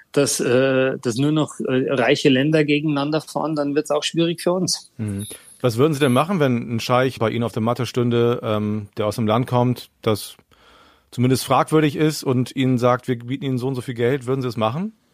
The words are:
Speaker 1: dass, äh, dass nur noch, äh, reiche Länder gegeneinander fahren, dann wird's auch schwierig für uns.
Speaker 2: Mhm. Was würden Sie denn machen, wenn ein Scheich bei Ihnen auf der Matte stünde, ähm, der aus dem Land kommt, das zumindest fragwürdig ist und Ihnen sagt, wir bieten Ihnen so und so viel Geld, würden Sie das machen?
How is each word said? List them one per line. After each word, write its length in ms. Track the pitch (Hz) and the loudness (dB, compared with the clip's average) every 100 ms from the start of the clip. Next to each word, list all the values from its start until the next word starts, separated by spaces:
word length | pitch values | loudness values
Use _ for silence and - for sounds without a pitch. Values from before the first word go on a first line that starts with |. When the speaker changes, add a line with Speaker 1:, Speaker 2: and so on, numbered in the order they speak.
| _ | _
Speaker 1:
dass, 300 | - 135 - | 0 2 0
äh, 560 | - 123 135 131 131 131 | 2 4 4 2 0 0
dass 160 | 127 113 | -2 0
nur 160 | 147 | 2
noch, 300 | 156 143 - | 2 0 -4
äh, 320 | 117 131 131 | -2 0 0
reiche 340 | 131 117 143 151 | 0 0 2 2
Länder 380 | 127 147 156 147 | 2 2 2 2
gegeneinander 560 | 147 156 143 143 156 | 0 0 -2 -2 -4
fahren, 340 | - 147 151 151 | -4 -6 -4 -2
dann 180 | 143 | -2
wird's 160 | 143 147 | -2 -2
auch 140 | 147 | -2
schwierig 380 | - 160 170 170 | -2 -2 -2 -2
für 100 | 175 | -2
uns. 400 | 180 165 - - - | 0 -2 -4 -10 -8
Speaker 2:
Mhm. 300 | 107 98 104 - - _ | -6 -6 -10 -16 -20 _
Was 160 | 127 113 | -2 2
würden 160 | 151 | 2
Sie 80 | 139 | 2
denn 100 | 143 | 2
machen, 300 | 123 160 196 | 2 2 2
wenn 340 | 139 120 123 113 | 2 0 -2 -4
ein 60 | |
Scheich 380 | - 123 131 - | 0 2 2 2
bei 100 | 110 | 0
Ihnen 160 | 117 117 | 0 -2
auf 80 | |
der 80 | 123 | -2
Matte 240 | 113 120 120 | -2 -2 -2
stünde, 560 | - 120 117 120 120 | 0 2 2 2 0
ähm, 460 | 117 107 104 107 104 - | -2 -2 -2 -4 -6 -4
der 80 | 107 | -4
aus 100 | 101 | 0
dem 120 | 107 | 2
Land 200 | 113 127 | 0 2
kommt, 440 | 123 123 123 - _ | 2 2 0 -8 _
das 340 | 113 104 - - _ _ _ - _ _ _ | -2 -2 -4 -18 _ _ _ -20 _ _ _
zumindest 360 | - 123 127 - | 0 2 2 2
fragwürdig 500 | 139 156 156 151 - | 2 4 2 2 2
ist 300 | 156 147 - | 0 0 -2
und 280 | 123 123 | 0 0
Ihnen 240 | - 131 127 | -2 0 2
sagt, 300 | 123 123 - | 2 2 0
wir 100 | 120 | -6
bieten 280 | 120 135 139 | -6 -6 -4
Ihnen 120 | 127 | -4
so 120 | 127 | -4
und 60 | 127 | -6
so 60 | |
viel 120 | 127 | -6
Geld, 320 | 120 120 143 120 | -2 0 0 -2
würden 160 | 135 | -4
Sie 60 | 127 | -4
das 80 | 113 | -2
machen? 340 | 110 139 208 - _ | -2 -2 -8 -10 _